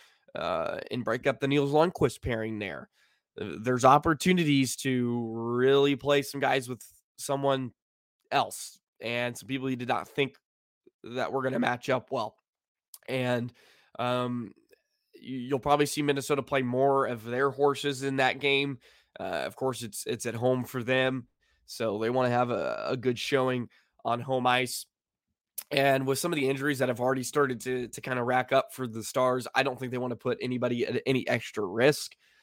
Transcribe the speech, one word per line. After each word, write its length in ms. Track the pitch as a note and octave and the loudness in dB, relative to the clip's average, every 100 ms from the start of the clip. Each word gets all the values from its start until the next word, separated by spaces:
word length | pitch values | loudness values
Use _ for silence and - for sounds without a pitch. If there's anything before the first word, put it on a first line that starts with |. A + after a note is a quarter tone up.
| - _ _ | -20 _ _
Uh, 440 | - E2+ E2 D#2 - - | -6 -2 0 -2 -4 -6
and 140 | B2 | -4
break 240 | A2+ A#2+ C#3 | -2 -2 0
up 140 | C3+ | 0
the 80 | C3+ | 2
Nils 240 | C#3+ C#3 | 2 4
Lundqvist 480 | D3+ F3 - C3 - | 4 2 2 0 0
pairing 380 | C3 A2+ A2 G#2+ | -4 -2 -4 -6
there. 300 | G2 C2+ - _ _ _ _ - | -6 -8 -14 _ _ _ _ -10
Uh, 140 | G2 D#2+ | -8 -4
there's 240 | A#2+ B2+ | -2 6
opportunities 920 | B2+ D3 E3 D#3 F3+ F3+ D3+ C#3 B2+ - | 8 8 6 2 4 4 4 4 2 0
to 560 | C3+ B2+ A#2+ A#2+ A2+ | -2 0 0 -2 -4
really 640 | A2+ A#2 A#2+ C3 C#3 C#3+ C3+ | -4 -2 2 4 6 4 2
play 240 | C#3 C#3+ | 2 2
some 180 | C#3 C#3 | 0 -2
guys 300 | C3 C3+ B2 | 0 0 -2
with 120 | B2 - - _ - | -10 -14 -20 _ -10
someone 540 | - C#3 C#3 C3+ B2 - _ _ _ _ - | -4 0 2 0 -2 -10 _ _ _ _ -2
else 480 | C3+ G#2 - - - _ - | 0 0 -4 -14 -18 _ -12
and 360 | A2+ A#2+ B2 A#2+ | -6 -4 -4 -6
some 100 | G#2 | -8
people 220 | C3 C3+ | -4 -4
you 60 | B2 | -4
did 140 | B2 | -2
not 180 | G#2+ - | -2 -2
think 280 | - - - _ _ _ _ _ _ | -2 -2 -4 _ _ _ _ _ _
that 300 | - B2 A2+ | -10 -6 -4
were 80 | C3 | -2
gonna 180 | B2+ A#2+ | -2 0
match 300 | B2 B2 - | 0 0 0
up 200 | B2+ - | -2 -2
well. 260 | C3 A2 - _ _ _ _ _ - - | -6 -6 -10 _ _ _ _ _ -16 -6
And, 420 | B2+ B2 B2 A#2+ - _ _ _ - | -2 0 0 -2 -10 _ _ _ -6
um, 540 | B2 B2 B2 A#2+ G#2+ - _ _ _ _ _ - | -2 0 -2 -4 -8 -14 _ _ _ _ _ -18
y-, 60 | |
you'll 380 | A#2+ C3 B2 C3+ | -12 -8 -2 0
probably 260 | D3 D3 D3 | 2 4 2
see 160 | D3+ | 0
Minnesota 400 | D3 C#3 C3 C#3 | 0 0 0 -2
play 200 | C3 C#3 | 0 0
more 460 | B2 B2+ C#3 C3+ B2+ | 0 2 4 4 2
of 180 | A#2 A2+ | -2 -4
their 240 | B2 C#3 | 0 0
horses 540 | C3 C#3+ C3+ D3 C3 | 4 2 2 -2 -2
in 120 | C#3 C3+ | -2 2
that 240 | B2+ C3 | 2 2
game. 380 | C#3+ C#3 C#3+ B2+ - _ _ - | 2 2 0 -6 -14 _ _ -10
Uh, 240 | F#2 D#2+ B1+ | -6 -4 -4
of 120 | - | -2
course, 260 | C3 A2+ | -4 -4
it's, 220 | A2+ - - | -8 -8 -6
it's 180 | A#2+ A#2+ | -4 -4
at 80 | |
home 300 | A2+ B2+ B2+ | 0 0 0
for 180 | B2 C3 | -2 -6
them, 460 | A#2 C3 C3 C3 A#2+ _ _ _ - | 0 2 2 -2 -8 _ _ _ -14
so 340 | - A2+ G#2 | -4 -2 0
they 100 | A2+ | 0
wanna 200 | B2+ B2 | 2 2
have 220 | A#2+ B2 | 2 2
a, 340 | G2+ C2 G#1+ A1+ | 0 -2 -4 -4
a 80 | B2+ | -2
good 240 | B2+ A#2+ | -2 -2
showing 480 | - C3+ B2+ B2+ A2 _ _ _ A#2 | 0 0 2 -2 -6 _ _ _ -4
on 160 | A#2+ | -2
home 260 | B2 C3 B2 | -2 0 2
ice. 380 | B2 B2+ - - _ _ _ _ _ _ - - | 2 0 -6 -12 _ _ _ _ _ _ -16 -2
And 380 | C#3+ C#3 C3+ C3+ | 2 4 4 0
with 120 | C3 | -2
some 120 | F3 | -2
of 60 | D#3+ | 0
the 120 | C3 | 0
injuries 300 | C3+ D3 C3 | 0 -2 0
that 100 | B2+ | -2
have 100 | A#2+ | 0
already 220 | B2 C3 | 0 0
started 360 | B2 D3 C3+ A#2+ | 0 0 0 0
to, 280 | C3 B2+ A#2 | -4 -4 -6
to 120 | - | -8
kinda 220 | C3+ B2+ | -4 -2
rack 300 | A#2+ B2+ B2+ | 0 0 2
up 200 | C3+ - | 2 0
for 140 | - B2+ | -4 -8
the 160 | A2 | -8
Stars, 420 | G#2 C3+ B2+ B2+ A#2 | -4 0 2 0 0
I 100 | C3 | 0
don't 140 | C3+ B2 | 0 -2
think 140 | B2+ | -6
they 60 | B2 | -4
wanna 180 | B2 A2+ | -4 -4
put 220 | B2+ A2+ | -4 -2
anybody 440 | B2 B2 B2 A#2+ G#2+ | -4 -2 -2 0 -2
at 160 | A#2+ C3 | -2 0
any 220 | C3 - | 0 0
extra 380 | A#2+ - - F#2+ | -2 -2 -6 -4
risk. 500 | A2 C#3 D3 - - _ _ | 2 4 4 -2 -14 _ _